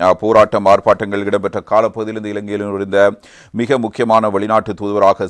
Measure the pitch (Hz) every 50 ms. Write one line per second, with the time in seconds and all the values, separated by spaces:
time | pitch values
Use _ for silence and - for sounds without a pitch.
0 | 87 92 92 - - 107 113 110 107 101 - 107 101 95 101 101 - 113 104 92
1 | 110 101 101 101 101 101 101 101 95 98 - 104 90 - 104 107 113 110 107 113
2 | 110 107 110 110 107 104 101 104 104 101 101 101 101 101 98 98 101 98 98 98
3 | 101 101 101 - _ - - - - _ - 107 120 117 139 127 113 110 - -
4 | 123 113 110 110 110 107 98 98 101 107 110 110 104 - 101 90 104 101 101 104
5 | 98 95 98 - 101